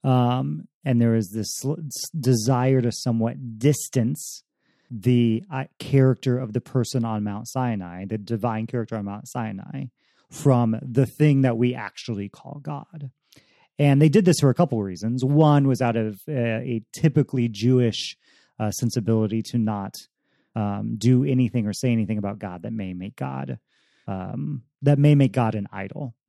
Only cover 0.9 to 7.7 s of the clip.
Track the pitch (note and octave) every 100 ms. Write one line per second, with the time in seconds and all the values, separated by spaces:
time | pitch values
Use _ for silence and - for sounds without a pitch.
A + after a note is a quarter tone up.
0.9 | A#2+ A#2 A2+ F#2+ A2 G2+ - C3+ D#3+ D3+
1.9 | - - E3 B2+ A#2+ A2 B2+ C3 C3 A#2+
2.9 | - B2+ A2+ A2+ C#3 B2 A2 C#3 C#3 -
3.9 | C3+ A#2 D3+ - - _ _ _ _ _
4.9 | A#2 B2 B2 A#2+ A2+ F#3 C3+ C3+ _ -
5.9 | C#3 C3 B2+ C3 B2 C#3+ B2+ - C3 A2+
6.9 | C3 A#2 G#2+ G#2 G2+ A#2+ C3 B2